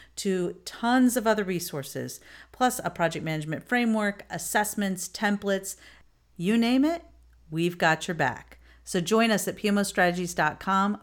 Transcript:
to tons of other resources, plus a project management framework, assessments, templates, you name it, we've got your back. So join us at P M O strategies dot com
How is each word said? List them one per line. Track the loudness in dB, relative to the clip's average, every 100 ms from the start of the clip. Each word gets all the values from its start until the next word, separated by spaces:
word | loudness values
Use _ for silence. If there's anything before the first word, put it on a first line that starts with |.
| -18 -6
to | -2 -2 -2 -6 -14
tons | -4 2 4 6 4
of | 2
other | 2
resources, | 0 -4 -4 -8 -8 -8 -8 -10 -18 -20 -20
plus | -2 0 0
a | -6
project | -2 -2 -2
management | -4 -4 -4 -8 -2
framework, | 0 2 2 0 -4 -8
assessments, | -10 -2 0 0 -2 -2 -4 -8
templates, | -4 -2 0 0 -2 -4 -14 -18 -20 _ _ _ -4
you | 0 2
name | 4 4
it, | 2 0 -8 -20 -20 _ -10
we've | -2 -2 2
got | 2 2 0
your |
back. | 0 0 -2 -10 -20 -20 -20 -6
So | -4
join | 2 2 4
us | 2 -2
at | -2
P | 0
M | 2
O |
strategies | 2 2 2 2 -2
dot | 0 -2 -2
com | 0 2 2 -2